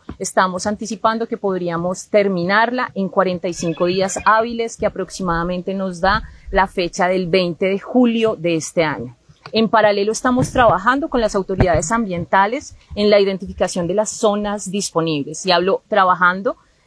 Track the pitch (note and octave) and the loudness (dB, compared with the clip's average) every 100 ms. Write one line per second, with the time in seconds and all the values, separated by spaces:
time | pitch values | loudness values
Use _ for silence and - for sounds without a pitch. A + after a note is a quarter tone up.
0 | - - F#3+ A3 F#3 F3 G#3 G#3 G#3 G#3 | -12 -10 -4 0 2 0 -4 -6 -6 -2
1 | A3 A3+ A3+ A3+ G3+ F#3 F3 E3 F3+ F#3+ | -2 -2 -4 -4 -2 -2 -2 -2 -4 -6
2 | - G#3 G3 F3+ F3 G#3 A#3 B3 B3 G3 | 0 2 2 0 2 2 2 -2 -4 -4
3 | F#3 G3+ F#3 F3+ F#3 E3+ F3 D#3+ F3+ F#3+ | -4 0 0 0 -6 -4 -4 -2 0 0
4 | F#3 E3 G3 A3 A#3 A3+ A3+ - G#3 - | -2 0 2 2 2 -4 -6 -4 -4 -4
5 | F#3 - F#3 E3 F3 F3+ F3+ F#3+ F#3+ E3+ | -10 -6 -4 -2 -2 -4 -6 -6 -6 -2
6 | F#3+ G#3+ - - - F#3+ F#3+ - F3 - | 0 0 -4 -16 -4 0 0 0 -4 0
7 | F3+ F#3 F3 F#3 F3 D#3+ F#3+ G3 - B3 | 0 0 0 0 0 -2 -2 -2 0 2
8 | A#3+ A3+ A3 D#3+ E3+ D#3+ - F3+ D#3 A2+ | 4 2 0 0 -2 -2 -2 -2 0 -2
9 | B2 - _ _ - A3 G#3+ A3+ G#3 G3+ | -10 -16 _ _ -6 -2 2 4 4 4
10 | G#3 A3 B3+ B3 C4 C4 A3+ F3 G#3+ C#4 | 0 0 0 0 0 4 4 4 2 0
11 | D#4 B3 G#3 G#3 F#3 F#3+ F3+ E3 D#3+ A#3 | 0 -2 0 -2 -2 2 2 2 0 -2
12 | G#3 F3 E3+ G3 G3+ C4+ - - - G3+ | -2 -4 2 2 2 0 -10 -20 -10 0
13 | G#3 G#3 G3 F#3+ F#3 - F#3 F#3+ E3+ G3+ | 4 6 4 0 -6 -2 -2 -2 -2 -2
14 | G#3+ - G#3+ G#3 G#3 G3+ F#3+ G3+ - E3 | -2 0 0 0 -2 -6 -6 -6 -4 -2
15 | E3 D3 C#3 D#3 F#3 F3 F#3 F3+ - G3+ | -2 -2 -4 -6 0 2 2 -2 0 2
16 | F#3 F3 F3+ F#3 A3 - _ _ | 4 4 2 2 -4 -6 _ _